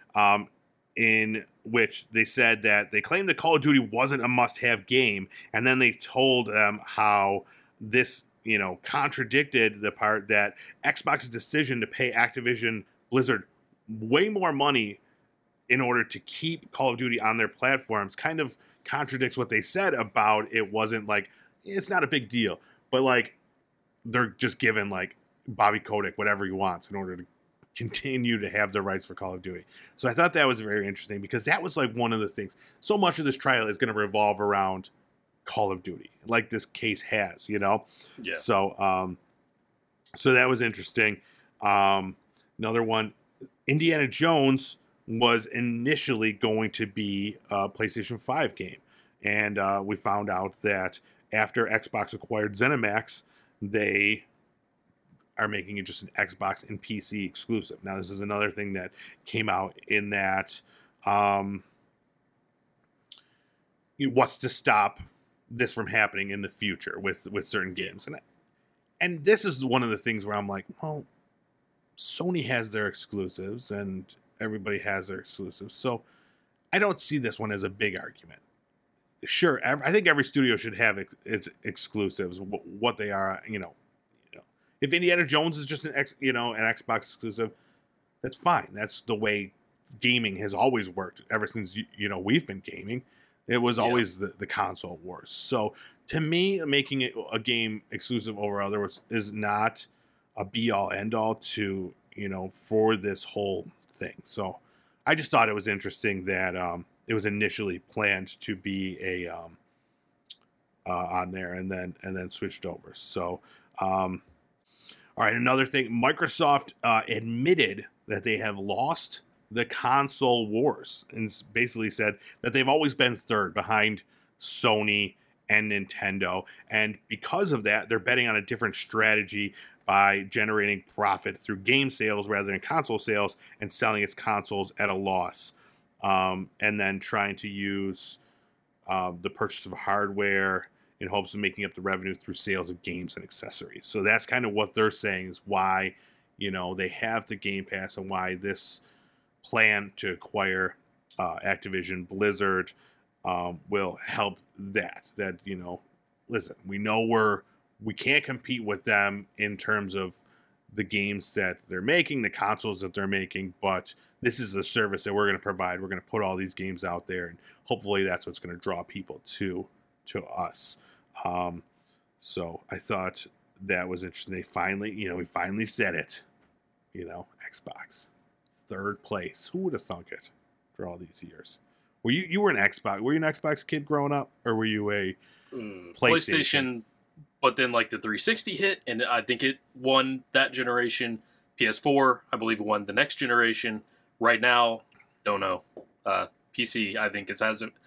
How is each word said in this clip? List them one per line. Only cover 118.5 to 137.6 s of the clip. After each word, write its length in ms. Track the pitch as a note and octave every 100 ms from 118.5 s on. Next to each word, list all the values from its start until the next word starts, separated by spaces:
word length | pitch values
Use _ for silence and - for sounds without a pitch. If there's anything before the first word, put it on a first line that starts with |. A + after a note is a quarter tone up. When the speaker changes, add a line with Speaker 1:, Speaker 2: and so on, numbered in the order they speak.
| G2+
Speaker 1:
lost 640 | G2 G#2+ C3+ E3 - - _ _ -
the 140 | A2
console 880 | A#2 - B2 C3+ C#3 - C3 A#2+ A2
wars 560 | A2 C#3+ - - - -
and 180 | A2+ A2
s-, 140 | -
basically 480 | - A#2 A#2+ A#2 G#2+
said 280 | - G#2+ G2 - -
that 100 | B2
they've 160 | C3+ C3
always 260 | D3+ D3
been 220 | B2 B2+ G#2+
third 380 | - A2 F#2
behind 500 | G2+ G2+ A2 G#2+ G2+ - _ _ -
Sony 800 | - - A#2+ G#2+ G#2 G#2 G2 - _ _ -
and 240 | G#2+ G#2+
Nintendo. 720 | G2+ F#2+ - G2+ G2 F2+ F#2 - - -
And 280 | A2 G#2+ G2+ -
because 460 | A2 - E3+ G3
of 100 | C3
that, 240 | G#2 G#2+ A2
they're 120 | A2+
betting 280 | F#2 B2+ A#2+
on 80 | G#2+
a 60 |
different 340 | G2 A#2 G#2+ -
strategy 800 | - A2+ A2 G#2+ G2 G#2 G2+ - - - -
by 380 | G2 G2 G2
generating 600 | F#2+ A#2+ G#2+ G#2+ G2+ G2 -
profit 440 | - G#2 F#2 F#2 -
through 220 | - G2
game 300 | G2 C3 C#3
sales 380 | - A2 G#2 G2+
rather 240 | G2+ G2+
than 80 | F#2+
console 400 | - D#3+ C#3 G#2+
sales 380 | - G#2 G2 - - -
and 100 | G2+
selling 320 | - A#2 G#2+
its 100 | G2+
consoles 600 | - - G#2 - G2+ F#2 -
at 120 | G#2
a 40 |
loss. 600 | F#2+ G2 F#2 F2+ - - - _ _ _ -
Um, 480 | G2 F#2+ F#2+ F#2 F#2 -
and 200 | G#2 G#2
then 200 | G2 G2
trying 380 | - A2 G2+ G2
to 100 | G#2
use, 720 | G2